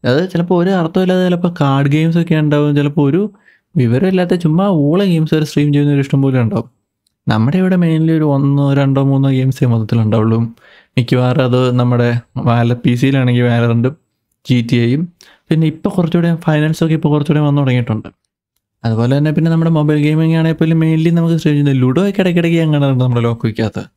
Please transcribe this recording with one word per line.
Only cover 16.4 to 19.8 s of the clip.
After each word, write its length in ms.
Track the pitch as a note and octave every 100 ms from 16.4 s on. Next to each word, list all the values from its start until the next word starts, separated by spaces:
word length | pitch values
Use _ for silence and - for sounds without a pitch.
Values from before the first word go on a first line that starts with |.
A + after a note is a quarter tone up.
| E3 D3+ D#3 D#3+ E3 D#3+
ഇപ്പോൾ 140 | D#3+
കുറച്ചുകൂടെ 280 | D3 C#3+ D3+
വന്നു 200 | D3 C#3+
തുടങ്ങിയിട്ടുണ്ട്. 460 | C3+ B2 A#2 A2 - _ _ _ _ _ _ _
അതുപോലെ 280 | A#2 A2+ A#2+
തന്നെ 180 | C#3 D3+
പിന്നെ 180 | D#3 E3
നമ്മുടെ 200 | E3 E3
മൊബൈൽ 280 | E3